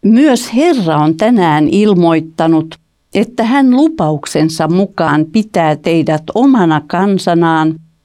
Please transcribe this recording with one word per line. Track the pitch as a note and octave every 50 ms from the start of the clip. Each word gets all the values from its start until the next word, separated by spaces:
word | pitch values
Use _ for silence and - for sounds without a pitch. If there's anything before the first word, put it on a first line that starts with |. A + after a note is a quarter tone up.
| -
Myös | G3 A3 A#3+ D4 D#4 B3+ A#3+ - - A3+
Herra | A#3 D4+ F4 E4 B3+ F#3+ D#3+ D#3
on | D3+ D3+ D#3 D#3+
tänään | D#3+ G#3+ A3 B3 A3 F3+ E3 D3 D3+ D3+ -
ilmoittanut, | - G3+ G#3 G#3+ G3+ F3 F3 E3 E3 D#3+ D#3 D#3+ - - E3 E3 E3 D#3+ D#3+ D#3+ - _ _ _ _ _ _ _ -
että | G3 G#3+ A3+ - - A3+
hän | A3 B3+ C#4+ C4+ B3+
lupauksensa | B3 B3+ D4+ D#4+ D#4+ D#4+ F3+ D3+ D#3 D3 - - - D#3 D3+ D#3+ D#3 - E3 D#3
mukaan | E3+ F#3 G3+ G3 - - E3 D3+ C#3+ D3+ D#3 D#3+
pitää | D#3 A#2+ G#2 - - F#3 E3 D#3 D3+
teidät | D3 - F3 E3+ E3 D#3 - D#3 D3+ D#3 - -
omana | G#3+ B3 - C4 A#3 F3+ E3 D#3+ D3+ D3+
kansanaan, | - - F3 F#3+ G3+ G3 F3+ - F#3 E3+ E3+ E3+ E3 E3 D#3+ D#3 D#3+ D#3+ D#3+ - _ _ _